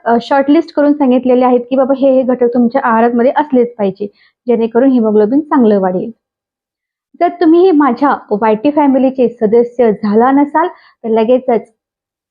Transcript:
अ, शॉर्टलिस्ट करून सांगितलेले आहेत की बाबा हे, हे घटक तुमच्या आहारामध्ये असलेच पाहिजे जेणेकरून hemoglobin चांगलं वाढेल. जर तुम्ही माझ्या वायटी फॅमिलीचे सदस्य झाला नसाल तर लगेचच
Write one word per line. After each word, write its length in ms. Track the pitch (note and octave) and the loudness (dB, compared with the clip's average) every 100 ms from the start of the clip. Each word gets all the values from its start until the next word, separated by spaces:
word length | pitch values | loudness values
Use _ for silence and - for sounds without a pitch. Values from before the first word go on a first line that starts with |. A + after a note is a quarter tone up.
अ, 120 | - A#3 | -2 -4
शॉर्टलिस्ट 540 | A#3 C#4 C#4 D4+ D#4+ | 0 -2 2 0 0
करून 180 | - D4 | -2 0
सांगितलेले 520 | D4 C4+ B3+ B3+ B3 | 0 0 0 0 0
आहेत 160 | B3+ B3 A#3+ | 2 0 0
की 60 | C4+ | -2
बाबा 180 | C4 C4 | -2 0
हे, 120 | C4+ | 0
हे 120 | C4 | 0
घटक 240 | B3+ B3+ A#3+ | 0 -2 -2
तुमच्या 260 | B3 A#3 C4+ | 0 -2 -2
आहारामध्ये 480 | B3+ A3+ A#3+ A#3+ B3 D4 | -2 0 0 0 0 -2
असलेच 380 | D4 B3+ A#3+ | -2 0 -2
पाहिजे 320 | A#3+ G3+ F#3+ G#3 - _ _ B3 | -2 -6 -6 -12 -14 _ _ -4
जेणेकरून 460 | A#3 A3+ A#3 C4+ | -2 -2 0 2
hemoglobin 480 | B3 A3 G#3+ G#3+ C#4 | 2 2 2 0 0
चांगलं 400 | D#4 D4+ A3 G3+ | 0 0 2 2
वाढेल. 300 | F#3 F#3 A#3 - _ _ _ _ _ _ _ _ _ - | 0 -4 -8 -12 _ _ _ _ _ _ _ _ _ -4
जर 80 | F4 | -4
तुम्ही 420 | F4 E4+ E4+ F#4+ | -2 2 4 4
माझ्या 460 | D4 C#4+ A#3+ C#4+ - - | 2 0 0 -2 -2 -4
वायटी 400 | G#3 A3 G#3+ D4 | -4 -2 0 -2
फॅमिलीचे 580 | D4 C#4+ C4 C4 C4 A#3 | 0 0 2 0 0 -2
सदस्य 640 | - G#3+ A#3 A#3+ - A#3 | -2 0 0 0 0 -2
झाला 380 | G3 G#3+ G#3 B3 | 0 -2 0 2
नसाल 380 | C#4 D4 D#4 F4 - _ _ | 2 0 -2 -4 -6 _ _
तर 40 | A3+ | -6
लगेचच 600 | A3 A3 B3+ B3+ A3+ - _ _ _ _ _ _ | -2 0 0 0 -4 -6 _ _ _ _ _ _